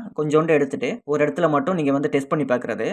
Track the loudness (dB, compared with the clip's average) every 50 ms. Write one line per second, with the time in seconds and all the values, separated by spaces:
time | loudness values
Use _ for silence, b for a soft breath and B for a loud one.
0 | -8 -8 -6 -4 -2 2 4 2 4 4 4 2 2 0 -2 -4 -4 -4 -6 -8
1 | -4 -4 0 0 0 0 2 0 2 2 2 0 0 0 -2 0 0 0 0 0
2 | 0 0 -2 -2 -2 -2 -2 -2 0 0 0 -2 -2 -4 -4 -4 -4 -4